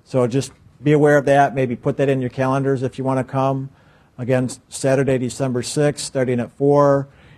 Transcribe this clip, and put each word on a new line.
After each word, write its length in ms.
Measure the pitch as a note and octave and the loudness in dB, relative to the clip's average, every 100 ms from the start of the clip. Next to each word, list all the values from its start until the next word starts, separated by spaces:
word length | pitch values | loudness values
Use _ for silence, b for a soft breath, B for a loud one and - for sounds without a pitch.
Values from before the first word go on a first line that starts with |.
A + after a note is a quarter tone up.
So 220 | - C3 B2 | -6 -2 0
just 260 | C3+ - - _ - | -2 -6 -12 _ -4
be 100 | C#3 | 2
aware 260 | D3+ D3 D3 | 4 4 4
of 80 | C3+ | 4
that. 280 | C#3 C#3 | 4 2
Maybe 220 | C3+ B2+ A2+ | 0 -4 -4
put 220 | D3 C3 | -4 -2
that 120 | C#3 | 0
in 100 | C3+ | 0
your 120 | B2 | -2
calendars 500 | - C3 C3+ C3+ C3 | -4 -2 -2 -2 -2
if 160 | B2+ - | -4 -6
you 60 | |
wanna 200 | C3 C3 | -4 -4
come. 460 | B2+ C3+ C3+ C3+ C3+ b b b b - | -4 -2 -2 -2 -8 b b b b -10
Again, 320 | A#2+ B2+ B2+ - _ | -2 -2 -2 -8 _
Saturday, 500 | - C3+ C3+ C3+ C3 | -4 0 2 2 -2
December 420 | B2 - C3+ B2 | -2 -6 -4 -4
sixth, 420 | A#2 D3+ D3 - | -4 -2 -2 -2
starting 360 | - C3+ B2+ A#2+ | -6 -4 -2 -2
at 120 | A2 | -4
four. 560 | - C#3+ C#3+ C#3+ C#3 C#3 b b | -2 2 4 4 2 -2 b b